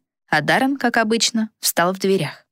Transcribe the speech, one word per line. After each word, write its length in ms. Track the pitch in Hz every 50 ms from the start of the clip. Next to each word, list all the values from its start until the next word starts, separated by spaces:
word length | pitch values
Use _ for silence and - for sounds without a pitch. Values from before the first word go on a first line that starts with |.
| _ _ _ _ _ _
а 140 | - 156 147
Даррен, 340 | 151 160 202 262 269 285
как 220 | 269 - 240 233 240
обычно, 520 | 226 214 226 226 - - - 220 220 220 - _
встал 340 | - - - - 170 180 190
в 40 | 190
дверях. 460 | 196 196 190 185 156 139 - - _ _